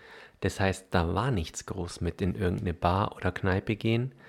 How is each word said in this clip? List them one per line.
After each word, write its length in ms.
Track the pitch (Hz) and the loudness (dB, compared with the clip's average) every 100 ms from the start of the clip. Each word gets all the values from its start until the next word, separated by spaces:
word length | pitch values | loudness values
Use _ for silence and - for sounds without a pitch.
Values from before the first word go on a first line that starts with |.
| - - - _ | -20 -20 -20 _
Das 200 | 95 - | -2 2
heißt, 260 | 95 92 - | 2 0 0
da 220 | 92 85 | 2 2
war 180 | 87 127 | 2 2
nichts 340 | 107 80 - - | 0 -2 -8 -8
groß 340 | 92 87 - | -6 -6 -4
mit 220 | 87 - | -4 0
in 140 | 95 - | -2 0
irgendeine 360 | 92 92 87 | 0 0 -2
Bar 440 | 82 87 92 107 - | 0 2 2 0 -2
oder 160 | 95 | -4
Kneipe 420 | - 95 92 - | 0 0 2 0
gehen, 400 | 107 113 113 131 - | 0 2 2 0 -6